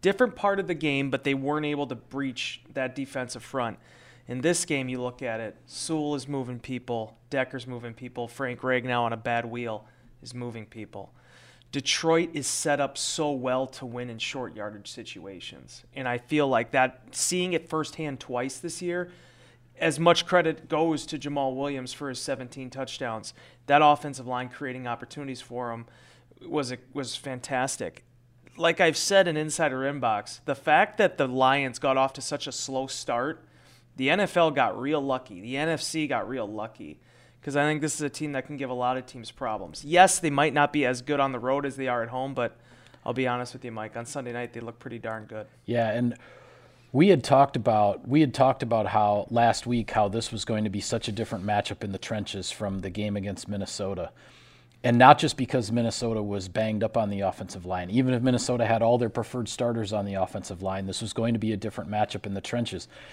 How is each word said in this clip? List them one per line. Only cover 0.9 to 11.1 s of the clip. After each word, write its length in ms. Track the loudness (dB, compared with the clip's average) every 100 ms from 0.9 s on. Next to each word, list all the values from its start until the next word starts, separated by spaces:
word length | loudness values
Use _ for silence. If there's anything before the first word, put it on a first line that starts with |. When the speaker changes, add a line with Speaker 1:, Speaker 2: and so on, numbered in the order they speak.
| 0 0
Speaker 1:
but 140 | -2
they 100 | -2
weren't 320 | -2 -2 -2 -2
able 220 | -4 -4
to 80 | -8
breach 680 | -8 -6 -6 -6 -10 -10 -12 -6
that 200 | -6 -6
defensive 480 | -8 -8 -8 -10
front. 360 | -8 -4 -4 -6 -16 -20 -20 -20 -10
In 140 | 0
this 240 | 2 2
game, 240 | 0 -2 -2
you 140 | -4
look 200 | -6 -6
at 200 | -6 -4
it, 160 | -6 -12 -16
Sewell 500 | -10 -4 -2 -2 -4
is 140 | -4
moving 280 | -6 -6 -10
people, 600 | -8 -8 -6 -6 -6 -14 _
Decker's 380 | -2 -2 -6 -10
moving 260 | -12 -12
people, 360 | -14 -12 -8 -10
Frank 320 | -6 -6 -4
Ragnow 400 | 0 0 0 0
on 100 | 0
a 60 | -2
bad 260 | -2 -2
wheel 420 | -2 -6 -6 -8 -12 _ -20 -20
is 120 | -16
moving 320 | -10 -10 -10 -14
people. 480 | -14 -14 -14 -16